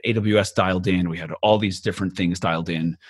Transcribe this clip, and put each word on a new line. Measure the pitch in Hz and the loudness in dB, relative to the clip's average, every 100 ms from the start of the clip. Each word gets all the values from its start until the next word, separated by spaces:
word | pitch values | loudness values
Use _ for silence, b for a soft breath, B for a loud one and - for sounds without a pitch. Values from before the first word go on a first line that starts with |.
| - | -2
A | |
W | 113 107 104 | 0 2 2
S | 98 | 2
dialed | - 95 92 92 | 0 0 0 0
in. | 92 90 | 0 0
We | 82 | -4
had | 82 - | -8 0
all | 107 107 | 2 4
these | 104 95 | 2 -2
different | 110 95 95 - | -4 -4 -4 -2
things | 90 87 | -2 0
dialed | 87 82 85 | -2 -2 -2
in. | 82 82 82 | -2 -2 -4